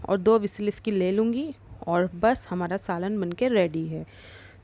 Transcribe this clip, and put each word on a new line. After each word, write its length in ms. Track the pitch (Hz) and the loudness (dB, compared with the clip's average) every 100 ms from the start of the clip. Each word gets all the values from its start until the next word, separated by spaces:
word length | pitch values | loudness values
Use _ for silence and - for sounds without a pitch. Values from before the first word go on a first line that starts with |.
| - | -2
और 100 | 196 | 0
दो 200 | 185 226 | 4 4
विसल 300 | 202 - 208 | 2 -2 -4
इसकी 220 | 202 - | -4 -2
ले 220 | 202 185 | 0 2
लूँगी 420 | 196 226 233 302 277 - - - | 2 2 0 -4 -10 -16 -10 0
और 240 | 170 180 | 2 2
बस 320 | 175 214 254 - | 2 2 2 -2
हमारा 260 | 180 175 190 | -4 -2 -4
सालन 440 | - 175 185 214 | -4 -4 -2 -2
बनके 280 | 175 175 254 | -2 -2 2
रेडी 380 | 226 175 156 160 | 2 2 0 -4
है। 200 | 160 160 - - - - - | -6 -10 -16 -20 -20 -20 -14